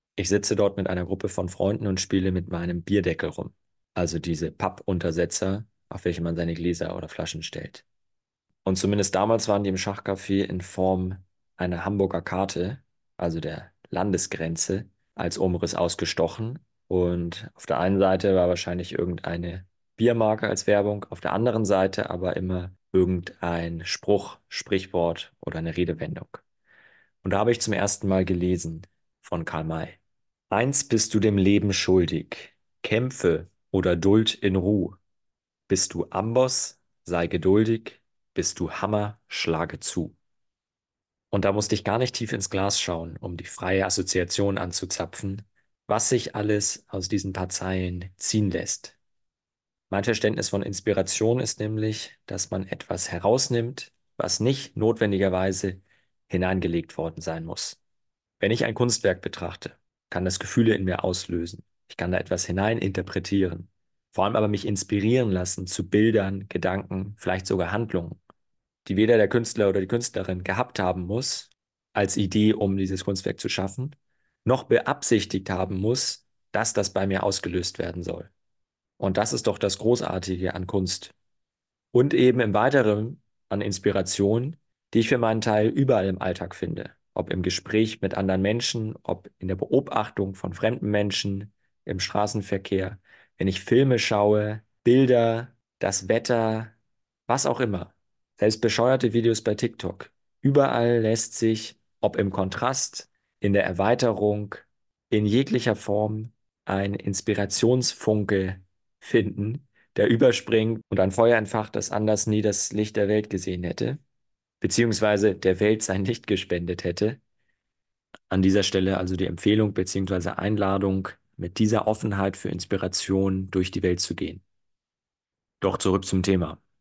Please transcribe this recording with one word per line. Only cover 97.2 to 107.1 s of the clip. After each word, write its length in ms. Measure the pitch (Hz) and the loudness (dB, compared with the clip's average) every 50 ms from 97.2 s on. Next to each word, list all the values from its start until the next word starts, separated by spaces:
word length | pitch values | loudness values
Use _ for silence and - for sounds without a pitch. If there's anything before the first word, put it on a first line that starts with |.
| _ | _
was 180 | - 117 135 - | -2 0 0 2
auch 160 | - 127 - | 0 0 0
immer. 320 | 131 110 98 90 87 - _ _ _ _ _ _ _ _ _ | 0 -2 -2 -4 -6 -8 _ _ _ _ _ _ _ _ _
Selbst 220 | - 104 110 110 110 | 0 2 2 2 2
bescheuerte 540 | 120 110 - - 117 127 131 131 131 117 113 | 0 0 2 4 4 4 4 4 2 2 2
Videos 280 | 117 110 117 113 110 | 2 2 2 2 2
bei 140 | - 113 104 | 0 -2 0
TikTok. 560 | 107 - 117 - - - 87 - - - - _ _ _ _ _ _ | 0 0 -2 -2 -4 -6 -6 -6 -8 -14 -20 _ _ _ _ _ _
Überall 580 | - 139 139 143 139 131 120 120 117 120 120 117 | 2 4 6 6 6 4 4 2 4 4 4 4
lässt 360 | 110 110 113 117 - - - | 4 4 2 2 0 -2 -2
sich, 440 | - 113 113 113 110 - - - _ _ _ _ _ | 0 2 2 2 0 -2 -8 -14 _ _ _ _ _
ob 160 | - 104 - | -2 0 2
im 120 | - 98 98 | 0 -2 0
Kontrast, 800 | 95 - 95 95 - - 117 127 135 - - - - - - _ _ _ _ _ _ _ | 0 -2 -2 -2 -2 -2 -2 -2 -2 -2 -4 -6 -8 -12 -16 _ _ _ _ _ _ _
in 120 | - 101 | 0 2
der 140 | 98 101 - | 4 4 2
Erweiterung, 920 | - 90 85 95 107 123 123 127 117 104 87 104 104 104 104 104 104 - - - _ _ _ _ _ _ _ _ - | 2 0 2 2 2 4 4 2 2 2 2 2 0 0 0 -4 -8 -12 -16 -18 _ _ _ _ _ _ _ _ 0
in 160 | 117 107 107 | 0 2 2
jeglicher 500 | 104 104 127 139 139 220 127 - 117 107 | 4 4 2 2 2 0 0 0 0 0
Form 560 | 107 - - 101 104 107 107 110 107 110 117 _ _ _ _ _ _ - | 0 -2 -2 0 0 0 -2 -2 -4 -8 -10 _ _ _ _ _ _ -6
ein 300 | - 95 98 98 98 101 | -4 -2 -2 0 -2 -4
Inspirationsfunke 1700 | - - - | -4 -4 -4